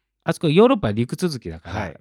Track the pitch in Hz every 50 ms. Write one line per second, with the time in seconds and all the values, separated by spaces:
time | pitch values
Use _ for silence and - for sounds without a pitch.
0 | _ _ _ _ - 165 165 - - 151 147 190 226 247 277 202 - 110 104 113
1 | 120 - - - 185 175 143 113 - 85 80 80 - 87 98 107 101 80 - -